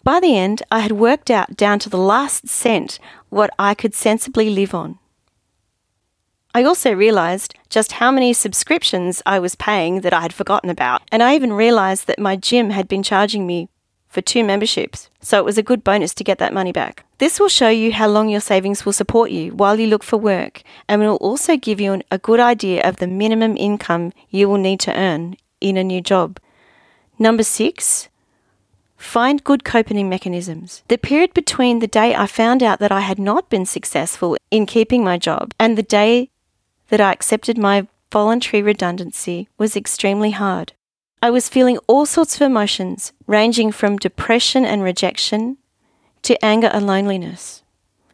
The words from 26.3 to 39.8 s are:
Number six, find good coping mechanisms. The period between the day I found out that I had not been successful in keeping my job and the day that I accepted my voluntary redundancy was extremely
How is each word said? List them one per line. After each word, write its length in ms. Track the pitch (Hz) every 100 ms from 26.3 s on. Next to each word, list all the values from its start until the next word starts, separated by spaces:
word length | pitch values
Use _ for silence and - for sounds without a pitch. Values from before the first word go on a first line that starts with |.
| 185 _ _ _ _ _ _ _ _
Number 240 | 220 226
six, 680 | 214 - 233 - - - - _ _ _ _ _ _ _ _ _
find 460 | - 240 254 285
good 200 | - 277
coping 460 | - 233 220 208 196
mechanisms. 720 | 185 185 175 180 160 175 - -
The 100 | -
period 360 | - 294 359
between 460 | - 302 - 247 233
the 80 | 220
day 260 | 220 233
I 140 | - 202
found 340 | - 226 254
out 160 | 233 185
that 120 | 208
I 80 | 196
had 180 | 196 190
not 320 | 196 254 -
been 160 | 208 185
successful 720 | - - - 165 - 180 151 _
in 160 | 220 202
keeping 360 | 226 220 247
my 140 | 196 175
job 380 | 175 156 - -
and 180 | 226 214
the 60 |
day 480 | 196 208 208 247 262 _ _ _ _ _ _
that 120 | 214
I 100 | 196
accepted 460 | - - 220 - 233
my 300 | 202 202 196 _ _
voluntary 500 | 214 208 240 240 208
redundancy 880 | 208 208 180 175 175 - - 175 196 _
was 180 | 214
extremely 560 | 208